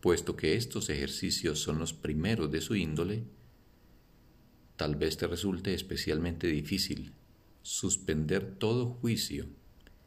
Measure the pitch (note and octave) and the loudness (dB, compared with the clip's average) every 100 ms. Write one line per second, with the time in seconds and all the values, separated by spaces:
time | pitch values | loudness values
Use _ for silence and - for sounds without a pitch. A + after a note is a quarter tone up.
0 | F#2 E2+ - E2 D#2 F#2+ A#2+ A2 - D2 | 6 4 2 0 4 4 2 -4 -2 -2
1 | C#2 - F#2+ - E2+ D2+ - D#2 D#2+ - | -2 -2 -2 0 0 0 0 0 -2 -4
2 | - D2+ F2 A2 D2+ D#2 - G#2+ D#2+ D#2 | -2 0 2 2 2 -2 0 0 2 0
3 | F2 A2 A#2 - - - - - - - | 0 -2 -6 -14 -20 -20 -20 -20 -20 -20
4 | - - - - - - - - D2+ D2 | -20 -20 -20 -20 -20 -20 -20 -4 0 2
5 | D#2+ - E2+ E2+ G2+ F2+ F#2+ F2+ - - | 2 0 -2 0 0 0 0 -2 -2 -4
6 | - D#2 E2+ E2 F2 D2+ D2 G2 - D2+ | 0 0 0 0 0 0 0 -2 0 -4
7 | - - - - - - - - F#2+ - | -8 -14 -20 -20 -20 -18 -6 -2 0 0
8 | - D2+ D#2 F#2+ - - G#2+ A#2+ A#2+ - | 0 0 2 0 0 -2 0 2 0 0
9 | A#2+ A2+ - - - - - - - - | 0 2 0 -4 -8 -12 -20 -20 -20 -20